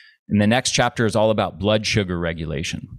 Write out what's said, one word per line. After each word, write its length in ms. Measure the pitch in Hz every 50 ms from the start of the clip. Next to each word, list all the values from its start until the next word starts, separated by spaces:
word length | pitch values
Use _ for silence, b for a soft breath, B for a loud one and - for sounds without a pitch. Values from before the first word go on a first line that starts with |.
| B B B B B -
And 120 | 107 104
the 60 | 104 107
next 240 | 117 131 - -
chapter 340 | - - 123 120 - - 117
is 100 | 104 95
all 160 | 110 107 110
about 260 | 107 107 101 87 - 80
blood 280 | 95 104 107 107 107
sugar 340 | - - 110 98 87 90 85
regulation. 680 | 85 82 82 80 82 80 73 69 - - - - - - -